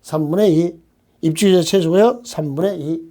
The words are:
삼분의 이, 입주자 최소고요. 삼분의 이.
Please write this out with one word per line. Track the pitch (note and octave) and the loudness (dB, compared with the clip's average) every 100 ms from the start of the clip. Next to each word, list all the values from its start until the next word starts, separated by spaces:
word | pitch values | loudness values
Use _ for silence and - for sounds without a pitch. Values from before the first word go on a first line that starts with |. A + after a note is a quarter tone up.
삼분의 | - D#3 D3+ F3 G#3 | -8 -6 -2 0 2
이, | D#3 E3+ - _ _ _ _ | 2 0 -6 _ _ _ _
입주자 | D#3+ D#3+ G3+ F#3 | -4 0 4 4
최소고요. | E3 G3 E3 F#3 A#3 A#3+ - | 2 0 2 2 2 0 -8
삼분의 | - D3+ C#3 F#3+ F#3 | -8 -6 -4 -4 -4
이. | C#3+ E3 - | -6 -8 -10